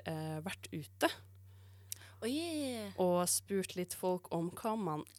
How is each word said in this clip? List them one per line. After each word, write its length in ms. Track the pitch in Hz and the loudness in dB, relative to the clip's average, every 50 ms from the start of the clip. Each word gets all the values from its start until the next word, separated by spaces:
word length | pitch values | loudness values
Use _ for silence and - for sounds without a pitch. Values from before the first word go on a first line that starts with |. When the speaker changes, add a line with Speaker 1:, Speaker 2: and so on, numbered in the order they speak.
| - | -2
Speaker 1:
eh, 340 | - 160 156 156 156 156 156 | -4 -4 -2 -2 -2 -4 -4
vært 260 | 156 190 - - - - | -4 -4 -6 -8 -8 -8
ute 380 | - 160 143 - - - - 339 - - - - - - - - - - - - - - - - - - - - - - 214 | -6 -6 -8 -6 -2 2 2 2 2 0 -12 -20 -20 -20 -20 -20 -20 -20 -20 -20 -20 -18 -14 -14 -14 -14 -14 -18 -10 -4 -2
Speaker 2:
Oi. 680 | 226 269 311 339 349 320 302 285 262 247 226 208 196 190 | 0 0 0 0 -2 -2 -2 -2 -2 -2 -4 -6 -4 2
Speaker 1:
og 280 | - 185 180 175 175 175 | 4 4 6 6 6 4
spurt 480 | 175 - - - - 202 196 185 - - | 4 2 0 0 0 0 0 0 0 -2
litt 180 | 180 180 - - | -4 -4 -4 -4
folk 360 | - - 185 180 180 - - | 0 2 2 2 2 0 -2
om 180 | - 170 170 180 | 0 0 0 0
hva 240 | - - - 226 220 | -2 -2 0 0 0
man 260 | 226 196 165 151 151 - - - | 2 0 0 0 -2 -4 -8 -12